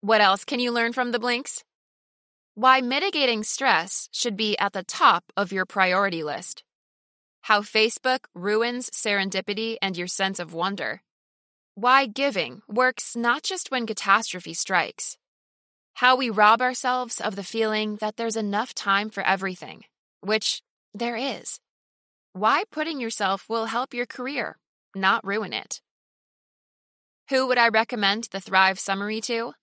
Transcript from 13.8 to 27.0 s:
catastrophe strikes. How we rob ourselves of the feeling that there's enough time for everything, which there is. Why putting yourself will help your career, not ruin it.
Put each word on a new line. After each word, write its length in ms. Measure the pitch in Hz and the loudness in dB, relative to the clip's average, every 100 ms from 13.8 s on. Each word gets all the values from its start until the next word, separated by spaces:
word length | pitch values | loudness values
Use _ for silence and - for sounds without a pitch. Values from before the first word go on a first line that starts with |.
| 226 | -4
catastrophe 680 | 214 - 196 220 180 175 | -6 2 2 2 -8 -8
strikes. 600 | 165 - 185 147 - - - _ _ _ _ _ _ _ | -6 0 0 0 -2 -4 -4 _ _ _ _ _ _ _
How 200 | - 247 | 0 4
we 160 | 254 254 | 4 2
rob 320 | 202 208 220 | 4 6 6
ourselves 580 | 254 247 262 254 247 - | 4 0 0 0 -2 -2
of 140 | - | -4
the 80 | 190 | -6
feeling 540 | 185 226 220 214 214 208 | -6 -2 0 0 -2 -2
that 200 | 214 - | -6 -4
there's 200 | 233 220 | -4 -2
enough 360 | 208 202 247 | -2 -2 -2
time 380 | - - 196 214 | -6 0 0 0
for 140 | 208 | -4
everything, 580 | - 190 190 185 135 82 - _ _ _ | 0 0 -2 -6 -12 -16 -20 _ _ _
which 400 | 190 214 - - _ _ _ | -2 -2 0 -6 _ _ _
there 220 | 202 233 | -8 -6
is. 460 | 233 269 214 - - _ _ _ _ _ _ _ | -4 -4 -6 -6 -8 _ _ _ _ _ _ _
Why 320 | 185 214 277 415 | -2 0 2 -2
putting 260 | - 311 302 | -4 -4 -4
yourself 500 | 226 - 196 196 - | -4 -2 0 -2 -2
will 180 | 226 220 | -4 -2
help 280 | 226 262 | -4 -4
your 120 | 240 233 | -6 -8
career, 520 | - 254 285 165 - _ _ _ 190 | -6 -8 -6 -6 -8 _ _ _ 0
not 280 | 190 214 | 2 2
ruin 280 | - 202 202 | 0 -4 -2
it. 280 | 113 - - _ _ _ _ _ _ _ _ _ _ _ _ | -6 -8 -14 _ _ _ _ _ _ _ _ _ _ _ _